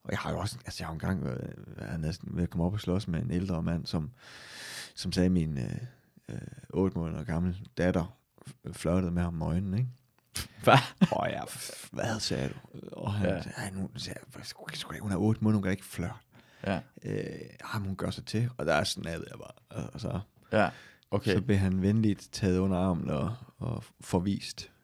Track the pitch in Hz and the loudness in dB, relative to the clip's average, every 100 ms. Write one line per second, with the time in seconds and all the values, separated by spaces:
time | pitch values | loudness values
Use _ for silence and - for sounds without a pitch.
0 | - - 78 80 90 - - - 82 80 | -4 -4 -2 -2 -4 -6 -10 -6 -6 -4
1 | 85 92 71 60 - - - - - 82 | -2 0 0 -4 -6 -10 -14 -10 -6 -2
2 | 78 90 - 85 85 85 85 104 - 90 | -2 -2 -4 0 0 2 2 2 0 0
3 | 104 82 82 87 95 85 85 85 - 87 | 0 -2 0 0 0 0 0 -2 0 -2
4 | 78 - - - - - - - - - | -4 -8 -20 -18 -16 -14 -12 -12 -12 -8
5 | 90 90 90 92 80 71 53 50 123 - | -2 4 6 6 4 0 -2 -4 -8 -14
6 | _ _ - 57 - - - - 95 87 | _ _ -10 -10 -10 -16 -6 2 2 2
7 | 82 80 78 82 90 92 - - 87 90 | -2 -4 -2 0 2 -2 -8 2 4 4
8 | 87 - _ _ - - - 90 82 90 | 0 -6 _ _ -20 -14 -12 -4 2 2
9 | 90 87 87 85 80 82 98 98 127 - | 2 2 0 0 0 0 0 0 0 -4
10 | _ _ _ - - - - 131 - - | _ _ _ -10 -10 0 8 8 8 4
11 | 190 - 82 - - - - - - - | 4 6 0 -2 -6 -8 -10 -12 -12 -4
12 | - 110 - 65 65 - - - - - | -2 -2 -2 -2 -2 -4 -14 -16 -14 -6
13 | 82 104 92 92 - - 101 95 95 - | -4 0 2 0 -2 -6 -6 -4 -6 -6
14 | 90 - - - - - - - - 78 | -10 -10 -14 -14 -14 -12 -10 -10 -8 -6
15 | 98 92 104 110 107 107 95 98 - - | -2 2 4 4 4 4 2 -2 -4 -6
16 | 82 - _ - - - - 92 - - | -6 -6 _ -20 -20 -8 -4 -4 -4 -12
17 | - 101 98 - - - - 110 98 95 | -6 -4 -4 -8 -14 -14 -8 -4 -4 -2
18 | - - - 107 120 - 73 76 - - | -4 -4 -2 0 0 0 2 4 2 -2
19 | - 82 - - - - _ - 65 - | -6 -6 -8 -12 -16 -20 _ -10 -8 -6
20 | 87 90 107 _ - 110 92 - - - | -4 -4 -6 _ 0 2 2 0 -20 -20
21 | _ 101 107 95 113 101 95 92 92 107 | _ 0 4 2 4 4 6 4 4 6
22 | 110 98 - - 98 92 95 90 92 87 | 4 2 -4 0 4 4 4 4 2 2
23 | - 73 85 117 - - - 80 - _ | 0 0 0 -2 -10 -8 -4 -4 -8 _
24 | - 92 92 98 - - - _ | 0 2 2 0 -4 -12 -14 _